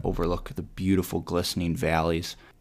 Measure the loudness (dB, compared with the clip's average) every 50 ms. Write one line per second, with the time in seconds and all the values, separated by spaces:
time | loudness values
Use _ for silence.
0 | -2 -2 -2 0 0 0 0 -2 -4 -6 -8 -8 -8 -8 -6 -2 2 4 4 4
1 | 4 0 -2 -4 -2 0 0 0 0 0 -2 -2 0 0 0 0 2 2 2 4
2 | 4 2 2 0 -2 -4 -10 -14 -18 -20 -20 _